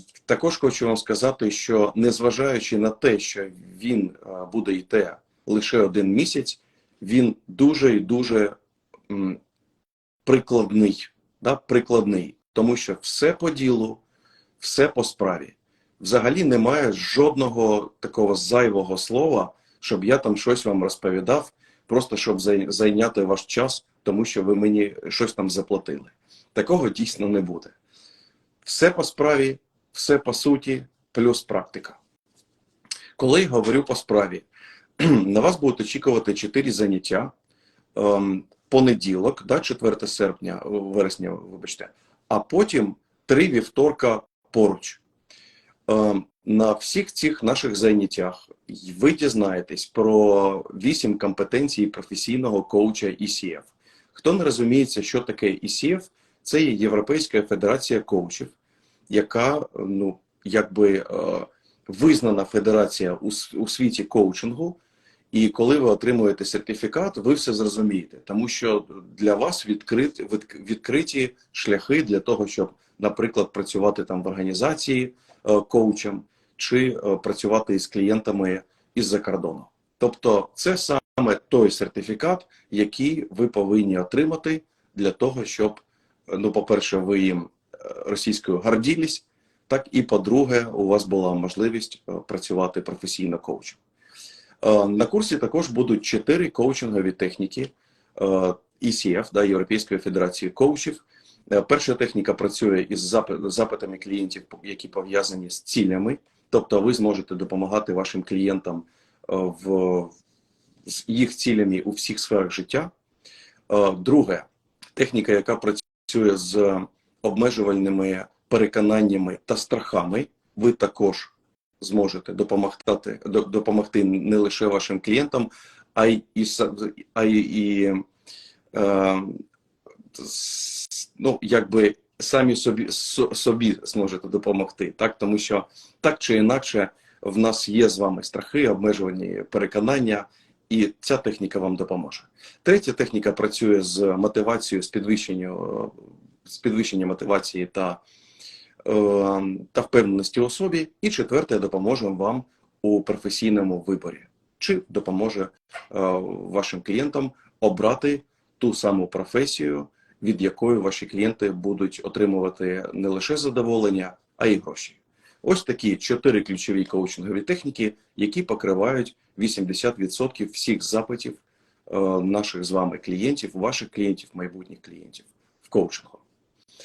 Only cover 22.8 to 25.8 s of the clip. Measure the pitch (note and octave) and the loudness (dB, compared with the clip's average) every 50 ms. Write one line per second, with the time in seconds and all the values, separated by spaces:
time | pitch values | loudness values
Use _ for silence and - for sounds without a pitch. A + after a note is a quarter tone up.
22.8 | A2 G#2+ G#2 G#2+ A2+ A#2 - G#2 G2 F#2 G2 G2 - - - A#2+ B2 C3 - - | 2 2 4 4 2 0 0 0 0 0 0 -2 -2 -4 -2 -2 -2 -2 -2 -6
23.8 | - _ _ _ _ G#2+ G2 G#2 A2+ - - G#2+ F#2 G2 G#2 G2 G#2 G#2+ G#2 G#2+ | -12 _ _ _ _ -2 0 0 -2 -2 -2 -2 0 2 2 4 4 4 4 2
24.8 | G#2 G2+ - - - F2 - - A#2 A2+ - - F#2+ G2 F2+ G2 F#2+ - G2+ F#2 | 2 0 -4 -8 -10 -8 -4 -2 -2 -2 -2 -4 -4 -4 -4 -4 -4 -2 -4 -4